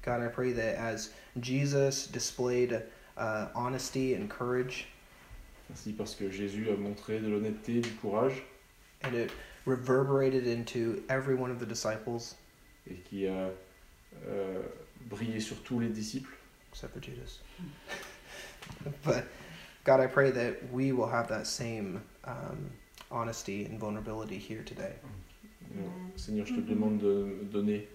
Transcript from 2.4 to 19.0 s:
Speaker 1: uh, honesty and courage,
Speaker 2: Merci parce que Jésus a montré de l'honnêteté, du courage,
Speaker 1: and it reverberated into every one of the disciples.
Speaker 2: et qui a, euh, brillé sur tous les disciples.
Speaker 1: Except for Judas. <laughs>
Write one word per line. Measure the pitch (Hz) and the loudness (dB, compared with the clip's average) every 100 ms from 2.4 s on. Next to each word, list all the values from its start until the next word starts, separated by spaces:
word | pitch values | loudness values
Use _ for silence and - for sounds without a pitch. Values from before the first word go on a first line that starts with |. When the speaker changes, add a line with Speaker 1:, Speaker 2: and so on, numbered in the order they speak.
| 123 123 123 113 - - - - | 2 4 4 2 -2 -14 -16 -4
Speaker 1:
uh, | 113 107 101 120 | -2 0 -2 -2
honesty | 123 131 - 135 131 131 | -2 -2 -2 0 2 2
and | 104 | 0
courage, | - 123 127 127 - - - - - - - - - - | -2 0 2 0 -4 -10 -16 -20 -20 -18 -18 -18 -20 -16
Speaker 2:
Merci | 147 - | -12 -8
parce | 104 101 - | -6 -6 -4
que | 98 | -4
Jésus | 95 101 104 110 | -2 -4 -2 0
a | 101 | 0
montré | 101 101 - 110 | 0 -4 -4 -2
de | 110 | 2
l'honnêteté, | 104 107 107 - 120 | 2 0 -2 0 2
du | 117 107 | 0 -2
courage, | 107 104 131 131 - - - - - - | 0 4 4 2 -8 -18 -20 -20 -20 -8
Speaker 1:
and | 135 120 | -2 0
it | 107 - - - - | -2 -4 -14 -8 0
reverberated | 127 123 131 135 135 135 131 123 | 0 6 6 8 6 6 4 4
into | 117 117 123 113 107 - | 0 0 0 0 0 0
every | 135 135 127 | 0 4 2
one | 127 | 2
of | 120 | -2
the | 117 | -4
disciples. | 113 110 110 123 120 117 - - - - - - | -2 -2 -2 -2 -4 -6 -14 -20 -20 -20 -20 -14
Speaker 2:
et | 92 - | -14 -8
qui | 101 95 | -2 0
a, | 95 95 92 - - - - - - 101 | 0 -2 -4 -14 -20 -20 -20 -20 -12 -6
euh, | 101 98 95 - - - - 120 | -2 -2 -4 -6 -10 -16 -16 -10
brillé | 104 113 110 | -4 -2 -2
sur | 104 - | -4 -6
tous | - 123 | -2 0
les | 117 | 0
disciples. | 107 107 131 - - - - - | 0 -2 -4 -8 -16 -20 -20 -18
Speaker 1:
Except | - 123 | -12 -10
for | - | -10
Judas. | - 123 - - - - | -10 -12 -12 -14 -18 -12
<laughs> | 165 143 - - - - - - - - - - 151 143 | -12 -12 -12 -10 -10 -16 -16 -14 -14 -14 -14 -10 -8 -4